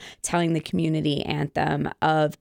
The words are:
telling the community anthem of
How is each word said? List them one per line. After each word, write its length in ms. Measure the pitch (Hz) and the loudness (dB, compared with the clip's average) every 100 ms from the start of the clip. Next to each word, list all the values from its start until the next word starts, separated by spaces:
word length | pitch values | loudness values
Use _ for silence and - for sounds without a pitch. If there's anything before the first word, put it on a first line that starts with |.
| - - | -8 -12
telling 320 | - 175 170 | -2 0 2
the 60 | 160 | 0
community 640 | - 180 165 156 156 143 | -2 -2 0 0 0 -2
anthem 640 | - 147 147 151 151 147 156 - | -2 -2 -2 0 0 0 -2 0
of 340 | 156 156 151 - | 2 4 2 -2